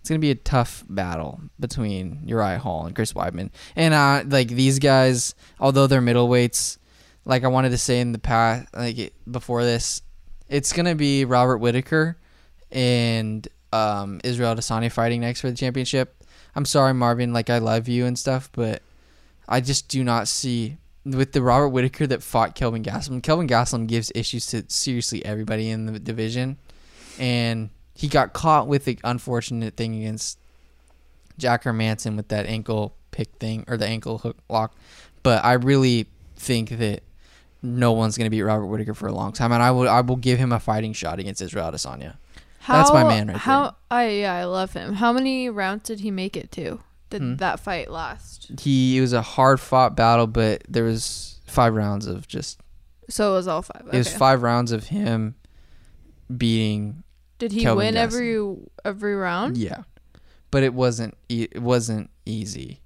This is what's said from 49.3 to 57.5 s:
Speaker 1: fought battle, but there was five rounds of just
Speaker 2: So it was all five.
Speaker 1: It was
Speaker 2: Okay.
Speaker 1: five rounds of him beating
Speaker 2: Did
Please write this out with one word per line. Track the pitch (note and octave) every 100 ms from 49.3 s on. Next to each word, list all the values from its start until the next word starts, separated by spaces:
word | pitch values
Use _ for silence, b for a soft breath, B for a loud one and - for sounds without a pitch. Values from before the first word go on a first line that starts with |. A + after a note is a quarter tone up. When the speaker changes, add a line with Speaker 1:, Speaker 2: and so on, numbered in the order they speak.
| - C3 C3+
Speaker 1:
fought | - C3 B2+ -
battle, | A2+ A#2 A2+
but | A#2 A2 G#2+ -
there | A#2
was | A2+ A2+ - - - - -
five | - A#2+
rounds | A2 G#2 G2+ G#2
of | F#2 -
just | - - - - - - _ -
Speaker 2:
So | - G#3
it | F#3+
was | F3+
all | D#3+
five. | - - -
Speaker 1:
It | B2+
was | A#2+
Speaker 2:
Okay. | -
Speaker 1:
five | C3+ C3+
rounds | A#2+ A#2+ A#2+
of | A2+
him | - F#3+ G#3 A2+ A2 - b b b b b b b - -
beating | B2 A#2 A2+ G#2+ G#2 G#2 C#3+ - _ _ _
Speaker 2:
Did | A#3